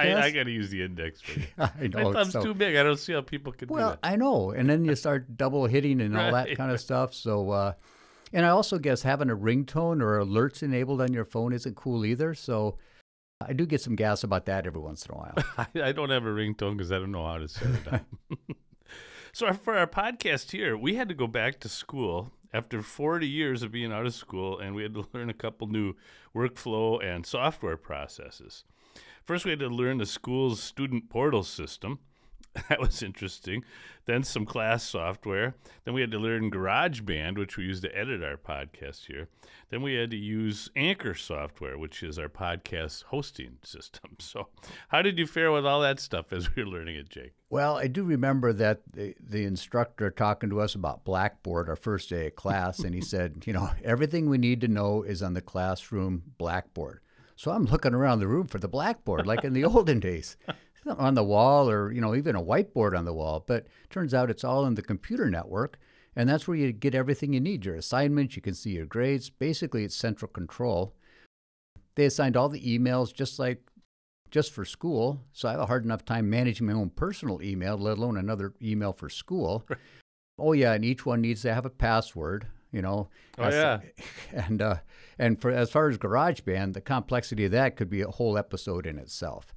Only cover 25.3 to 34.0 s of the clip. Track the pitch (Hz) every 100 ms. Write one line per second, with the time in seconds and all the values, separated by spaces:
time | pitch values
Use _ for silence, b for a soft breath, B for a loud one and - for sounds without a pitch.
25.3 | 107 113 110 110 107 101 92 B B B
26.3 | 113 123 120 - 110 110 117 95 87 85
27.3 | 127 139 156 95 80 - 73 71 - 69
28.3 | - - - - B B B B B -
29.3 | 175 190 151 135 120 123 131 104 - -
30.3 | 127 131 107 - - 139 123 - 113 143
31.3 | 120 90 - 76 - 95 139 - b b
32.3 | b - - - 151 127 - 101 92 95
33.3 | - - 104 B B B B